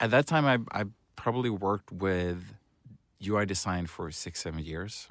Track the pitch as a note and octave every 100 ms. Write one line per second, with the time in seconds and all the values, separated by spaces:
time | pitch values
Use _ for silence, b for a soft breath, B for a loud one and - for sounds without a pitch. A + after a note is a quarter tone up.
0 | A2+ B2+ D3 D#3+ C#3+ B2 A2+ - G2+ -
1 | _ - A#2 B2 A#2+ G2 G2 G2+ - F2
2 | F#2+ F2+ F2+ F2 F#2 - _ _ - -
3 | _ - F#2+ G#2 G2+ F#2+ G2 F2+ E2+ -
4 | E2 D#2+ - - F2 D#2+ D#2 D#2+ G2+ -
5 | -